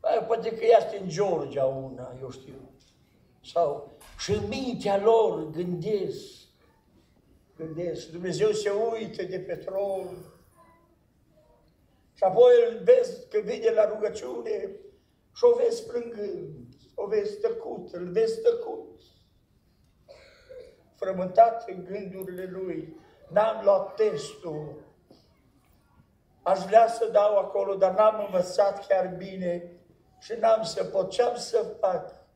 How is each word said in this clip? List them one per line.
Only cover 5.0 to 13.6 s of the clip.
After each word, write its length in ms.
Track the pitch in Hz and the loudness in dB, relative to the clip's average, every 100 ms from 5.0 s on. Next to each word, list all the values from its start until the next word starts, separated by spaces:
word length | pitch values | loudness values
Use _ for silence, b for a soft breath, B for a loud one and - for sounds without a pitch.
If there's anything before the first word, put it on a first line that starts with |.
| 208 226 208 160 151 | 4 4 4 0 -6
gândesc, 760 | 160 180 170 180 208 180 - - - - _ _ _ _ _ _ _ _ _ _ _ | -6 -6 -6 -4 -4 -4 -8 -14 -20 -20 _ _ _ _ _ _ _ _ _ _ _
gândesc, 520 | 160 156 175 156 - | -12 -8 -6 -8 -12
Dumnezeu 420 | 165 180 160 214 | -10 -6 0 0
se 180 | 208 202 | 2 -2
uită 520 | 202 226 226 214 151 | 0 -2 -4 -8 -8
de 160 | 175 185 | -8 -8
pe 180 | 180 170 | -8 -10
tron. 760 | - 190 202 190 180 170 156 _ _ _ - _ _ _ _ _ _ _ _ _ _ _ _ _ _ | -6 -4 -4 -4 -8 -14 -18 _ _ _ -20 _ _ _ _ _ _ _ _ _ _ _ _ _ _
Și 100 | _ | _
apoi 280 | 190 190 247 240 226 | 2 8 10 10 6
îl 120 | 214 | 0
vezi 460 | 185 254 - - - | 6 6 6 -6 -4
că 100 | 214 | -4
vine 260 | - - | -4 -2